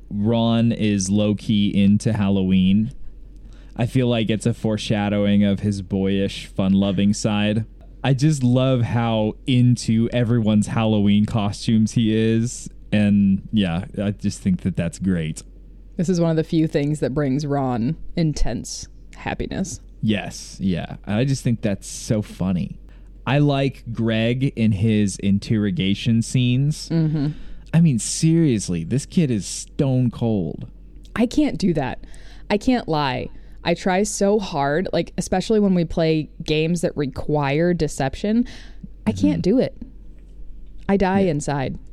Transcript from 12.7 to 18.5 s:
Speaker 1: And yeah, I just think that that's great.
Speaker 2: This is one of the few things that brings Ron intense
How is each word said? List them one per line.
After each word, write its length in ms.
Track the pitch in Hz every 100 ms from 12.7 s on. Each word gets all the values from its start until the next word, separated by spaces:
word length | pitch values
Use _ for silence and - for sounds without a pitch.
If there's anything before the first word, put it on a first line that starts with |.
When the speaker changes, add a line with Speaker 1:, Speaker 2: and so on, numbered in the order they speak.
| - -
Speaker 1:
And 560 | 107 104 101 98 98 -
yeah, 340 | 107 92 85 - -
I 100 | 101
just 300 | 101 101 -
think 200 | 101 90
that 160 | 95 85
that's 200 | 85 -
great. 460 | 92 87 78 78 - - - - - -
Speaker 2:
This 100 | 180
is 120 | 175
one 80 | 170
of 60 | 160
the 60 |
few 240 | 151 165 156
things 340 | 156 143 151
that 120 | 135
brings 320 | 139 143 135 151
Ron 520 | 139 131 120 120 160 - -
intense 720 | 160 143 -